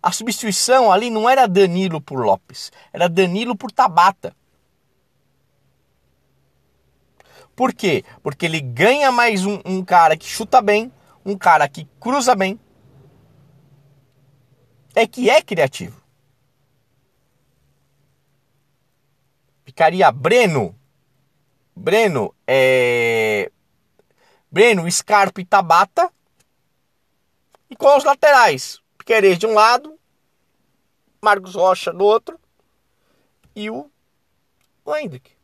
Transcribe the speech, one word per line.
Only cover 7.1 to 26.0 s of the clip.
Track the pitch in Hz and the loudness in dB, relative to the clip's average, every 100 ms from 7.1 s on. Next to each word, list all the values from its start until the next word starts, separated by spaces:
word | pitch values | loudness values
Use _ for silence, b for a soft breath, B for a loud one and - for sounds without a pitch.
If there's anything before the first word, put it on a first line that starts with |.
| _ b b b - | _ b b b -4
Por | 240 | -4
quê? | - 202 120 b b | -2 -2 -2 b b
Porque | - 139 165 | -12 -8 -6
ele | 160 | -6
ganha | 131 120 196 277 277 | -8 0 0 2 0
mais | 247 240 202 190 | 2 0 0 -4
um, | 202 | -6
um | 180 185 185 | -8 -8 0
cara | 175 165 160 | 2 4 2
que | - | -6
chuta | - 226 254 | -12 0 2
bem, | 208 208 240 _ b b | 2 -2 -2 _ b b
um | 196 196 | -12 -4
cara | - 156 143 | 2 2 0
que | 151 156 _ | -6 -20 _
cruza | 226 277 254 | -6 -2 0
bem, | 214 190 220 _ _ _ _ _ _ _ _ _ _ _ _ _ _ _ _ _ _ _ _ _ _ _ - | 0 -2 -8 _ _ _ _ _ _ _ _ _ _ _ _ _ _ _ _ _ _ _ _ _ _ _ -2
é | 233 | -2
que | - 247 | -2 0
é | 269 | 0
criativo. | - 175 135 - 175 - _ _ _ _ _ _ _ _ _ _ _ _ _ _ _ _ _ _ _ _ _ _ _ _ _ _ _ _ _ _ _ _ _ _ _ _ | 0 -2 -2 -4 -16 -18 _ _ _ _ _ _ _ _ _ _ _ _ _ _ _ _ _ _ _ _ _ _ _ _ _ _ _ _ _ _ _ _ _ _ _ _
Ficaria | _ - 160 180 165 | _ -2 0 2 0
Breno, | 127 135 240 220 147 90 - _ _ _ _ _ _ _ _ _ - | 2 0 2 2 0 -6 -12 _ _ _ _ _ _ _ _ _ -10
Breno, | 120 208 220 143 98 _ - | -2 0 0 -2 -6 _ -4
é... | 131 131 131 123 120 117 113 110 104 87 _ _ _ _ _ _ _ _ _ _ | 0 2 2 0 -2 -2 -2 -2 -4 -6 _ _ _ _ _ _ _ _ _ _
Breno, | 151 240 202 165 | 2 2 2 -2
Scarpa | - - 208 190 - | -6 0 0 0 -4
e | 180 | -2
Tabata, | 202 175 165 190 - | -2 2 0 2 -2